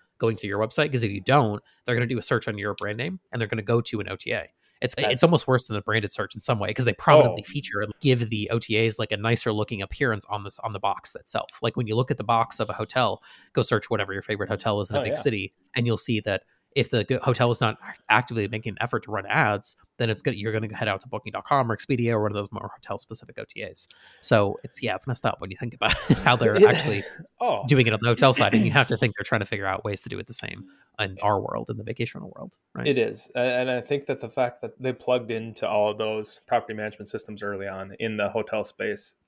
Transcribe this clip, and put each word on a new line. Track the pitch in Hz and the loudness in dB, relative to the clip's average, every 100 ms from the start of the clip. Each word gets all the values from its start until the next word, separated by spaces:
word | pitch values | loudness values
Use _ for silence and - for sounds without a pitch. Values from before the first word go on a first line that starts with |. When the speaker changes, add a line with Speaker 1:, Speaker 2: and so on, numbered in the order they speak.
| _ - | _ -2
Speaker 1:
going | 117 107 | 0 0
to | 101 | -2
your | 101 | 0
website, | 110 - 151 | 0 0 0
'cause | 131 | 2
if | 113 | 0
you | 101 | -2
don't, | 95 143 113 104 _ _ - | 4 4 4 0 _ _ -2
they're | 120 | 0
gonna | 120 | 0
do | 123 | -2
a | |
search | - 120 113 | 0 -2 -2
on | 104 | -6
your | 104 98 | -6 -4
brand | 101 107 | -6 -6
name | 143 185 _ | -6 -8 _
and | 120 | -6
they're | 110 | -4
gonna | 113 | -4
go | 104 117 | 2 2
to | 113 107 | 2 -4
an | 95 | -6
O | 95 | -8
T | - | -6
A." | 110 - _ _ - | -6 -6 _ _ -6
It's, | - - | -4 0
it's | 143 | 0
Speaker 2:
That's | 127 | 6
Speaker 1:
almost | 165 165 - | 8 6 4
worse | 127 - | 2 2
than | 107 | -6
the | |
branded | - 107 104 | -2 -2 -2
search | - 101 113 | -4 -8 -6
in | |
some | - 117 | -4 -2
way, | 98 | -2
'cause | 107 120 | -2 0
they | |
prominently | 98 - 151 135 87 - | 0 8 8 8 4 -6
Speaker 2:
Oh. | |
Speaker 1:
feature | 143 - 101 | -8 -6 -6
and | 107 - | -6 0
give | 139 123 113 | 2 4 2
the | 110 104 | -2 0
O | 117 | -2
T | - 107 | 0 2
As, | 113 107 | 2 0
like, | 113 | -4
a | 104 | -2
nicer | 110 117 - | 0 2 2
looking | 104 107 104 | 0 -2 -4
appearance | 95 - 135 107 - | -8 -2 -2 -2 -4
on | 104 101 | -8 -8
this, | - | -8
on | 113 | -8
the | 101 | -2
box | 101 95 - - | -2 -2 -6 -12
itself. | - - - - | -6 -6 -6 -4
Like, | 120 117 | -4 -2
when | 110 | 0
you | 110 | 0
look | 123 | 0
at | 131 | -2
the | |
box | 107 117 113 - | 0 2 2 -2
of | 110 | -4
a | |
hotel, | - 110 127 117 101 - - _ | -4 -4 0 0 -2 -10 -20 _
go | - | 0
search | 120 110 - | 2 2 0
whatever | 110 98 | -2 -2
your | 98 | -4
favorite | - 107 98 | -6 -4 -2
hotel | 104 113 104 | -2 0 0
is | 98 | 0
in | 135 | -2
a | |
Speaker 2:
Oh, | |
Speaker 1:
big | 123 | -2
Speaker 2:
yeah. | - | 0
Speaker 1:
city, | 143 107 95 _ _ - | 0 0 -6 _ _ -2
and | 120 | 0
you'll | 107 | 0
see | - 110 | 0 0
that | 104 95 _ _ _ - | 0 -2 _ _ _ -2
if | 120 | 0
the | 120 | 0
g-, | 104 127 | 0 0
hotel | - 123 120 | 2 2 2
is | 120 | 2
not | 117 107 | 0 -2
act-, | - - - | -10 -8 2
actively | 107 123 113 101 | 2 4 -2 -2
making | 110 113 | -2 -6
an | 98 | -4
effort | 120 113 | -2 -4
to | - | -4
run | 107 98 | -6 -2
ads, | 120 120 101 - - _ - | 2 2 0 -4 -12 _ -4
then | 117 | -2
it's | 107 | 0
gonna, | - 104 | -2 -4
you're | 104 | -4
gonna | 110 110 | -4 -4
head | 107 110 | -4 -4
out | 98 | -4
to | - | -6
booking | 104 107 | -10 -8
dot | 101 | -8
com | - 143 120 | 0 2 2
or | 107 | -2
Expedia | - 131 117 | -2 0 2
or | 113 | 2
one | 107 | 0
of | 104 | -2
those | 101 | -6
more | 107 104 | -8 -10
hotel | - - 101 | -14 -10 -10
specific | - 113 - - | -10 -16 -16 -16
O | |
T | 107 - | -14 -12
As. | 104 - - - - - | -10 -10 -10 -12 -20 -6
So | - 113 101 - | 2 4 4 -2
it's, | - - | -10 -8
yeah, | 117 | -4
it's | 95 - | -4 -4
messed | 123 117 | -2 -2
up | - | -4
when | 95 | -8
you | 95 | -8
think | 120 | -10
about | - 110 | -2 -2
<laughs> | - - - | 0 2 2
how | - 123 | 4 4
they're | 117 104 | 6 8
Speaker 2:
<laughs> | |
It | |
Speaker 1:
actually | 427 165 - 101 - - - - | 8 8 0 -2 -4 -12 -16 -4
Speaker 2:
Oh. | 240 120 135 | -2 0 4
Speaker 1:
doing | 139 117 | 6 6
it | |
on | 107 | 4
the | 117 | 2
hotel | 113 139 | 6 6
side, | 127 101 | 6 4
and | 113 | 6
you | 104 | 4
have | 143 127 | 4 2
to | 117 | 2
think | 123 98 | 0 -2
they're | |
trying | 101 113 | -2 -2
to | 98 | 0
figure | 101 98 | -4 -2
out | 95 | -2
ways | 107 101 | -2 -6
to | - | -6
do | 98 | -10
it | 98 | -10
the | |
same | - - - 95 _ _ - | -10 -10 -12 -16 _ _ -6
in | 101 98 | -6 -2
our | 104 101 | 2 2
world, | - - - | 0 -6 -6
in | 107 | -8
the | |
vacation | 110 110 117 - | -8 -6 -6 -8
rental | 98 - | -14 -14
world, | - _ _ - | -18 _ _ -4
right? | 127 | 0
Speaker 2:
It | 127 | 2
is. | 110 104 - | 2 -2 -8
A-, | 123 | -2
and | 127 123 127 | 0 0 0
I | 123 | -2
think | 117 143 139 | -2 -4 -2
that | 131 | -6
the | 113 | -6
fact | - 123 - | -2 -2 -4
that | 113 - | -12 -6
they | 131 | -6
plugged | 123 - 123 113 | -4 0 0 0
into | 113 113 107 104 | -6 -8 -6 -2
all | 107 107 | 2 0
of | 107 | 0
those | 107 110 107 - - | -4 -4 -8 -12 -2
property | 120 113 107 | -2 -2 -8
management | 107 - 101 | -8 -10 -10
systems | 110 - 104 | -10 -10 -10
early | 104 98 98 | -8 -6 -8
on | 95 98 98 | -8 -10 -6
in | 113 107 | -4 -2
the | 101 | -2
hotel | 113 104 107 | -2 -2 -4
space, | 104 - 104 101 - - | -4 -6 -6 -6 -10 -18